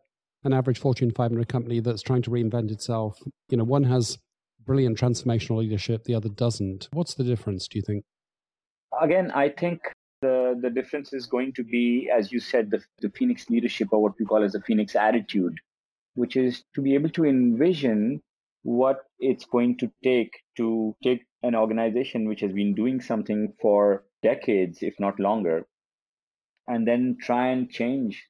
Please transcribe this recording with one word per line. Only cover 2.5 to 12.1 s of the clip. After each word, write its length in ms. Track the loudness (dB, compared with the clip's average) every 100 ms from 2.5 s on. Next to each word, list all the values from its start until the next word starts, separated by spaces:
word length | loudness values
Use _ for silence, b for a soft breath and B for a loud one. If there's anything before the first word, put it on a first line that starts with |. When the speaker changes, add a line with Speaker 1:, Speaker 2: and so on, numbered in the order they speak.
| -2 -2
Speaker 1:
itself. 500 | -6 -4 -4 -4 -6 -16 -18 _
You 80 | 0
know, 80 | 2
one 180 | 2
has 360 | 4 2 0 -4 _ _ _ _ -2
brilliant 320 | 2 2 2
transformational 600 | 0 0 0 -2 0 -2
leadership, 480 | 0 -2 -2 -4 -2
the 100 | -2
other 140 | -2
doesn't. 580 | -2 -2 0 -4 -6 -8
What's 220 | -6 -6 -4
the 100 | -2
difference, 420 | -2 -4 -8 -6
do 100 | -6
you 60 |
think? 220 | -4 -6 -8 _ _ _ _ _ _ _ _ 0
Speaker 2:
Again, 300 | 2 4 2
I 180 | 2 0
think 320 | 0 -4 -4 -8 -14 _ _
the, 360 | 0 2 2 0
the 80 | -2
difference 420 | -2 -4 -6 -8
is 140 | -10 -4
going 260 | -2 -2 -4
to 80 |
be, 460 | -4 0 2 0
as 220 | 2